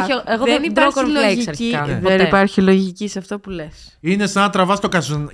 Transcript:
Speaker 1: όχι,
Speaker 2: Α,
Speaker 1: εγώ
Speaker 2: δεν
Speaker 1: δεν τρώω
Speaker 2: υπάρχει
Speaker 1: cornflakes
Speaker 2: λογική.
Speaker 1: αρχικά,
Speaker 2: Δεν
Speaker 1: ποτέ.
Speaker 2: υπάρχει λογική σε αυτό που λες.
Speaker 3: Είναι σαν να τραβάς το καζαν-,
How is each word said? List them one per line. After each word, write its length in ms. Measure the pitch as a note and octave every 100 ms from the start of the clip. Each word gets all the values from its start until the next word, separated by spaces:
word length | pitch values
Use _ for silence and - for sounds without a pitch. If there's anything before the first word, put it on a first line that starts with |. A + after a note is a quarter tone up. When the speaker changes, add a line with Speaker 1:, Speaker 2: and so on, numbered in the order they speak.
Speaker 1:
όχι, 100 | F#3+
Speaker 2:
Α, 120 | B3+ -
Speaker 1:
εγώ 160 | A3+
Speaker 2:
δεν 180 | B3 B3
Speaker 1:
δεν 120 | D#4
τρώω 140 | G#3 C#4+
Speaker 2:
υπάρχει 240 | C4+ C4
Speaker 1:
cornflakes 120 | D4
Speaker 2:
λογική. 260 | G#3 A#3 A#3
Speaker 1:
αρχικά, 360 | D3 A#3 D3 C#3+
Speaker 2:
Δεν 160 | C#3
Speaker 1:
ποτέ. 220 | F#3+ F#3+ F#3
Speaker 2:
υπάρχει 340 | G3 G3 -
λογική 460 | F#3+ F#3+ F#3+ F3+ G#3
σε 120 | G3
αυτό 200 | F#3 G3+
που 100 | G3
λες. 480 | F3 D#3 - - _
Speaker 3:
Είναι 280 | D#3+ G3 G3+
σαν 160 | G3
να 60 | G3
τραβάς 300 | G3 F3+ G3
το 100 | G3+
καζαν-, 380 | F#3 C3 D3 D3